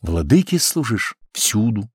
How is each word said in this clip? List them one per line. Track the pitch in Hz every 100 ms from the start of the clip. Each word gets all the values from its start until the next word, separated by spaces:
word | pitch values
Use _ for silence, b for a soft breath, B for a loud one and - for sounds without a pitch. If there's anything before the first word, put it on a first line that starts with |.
Владыке | 85 82 73 160 190 180
служишь | - - 131 110 - - -
всюду | - - 104 113 107 107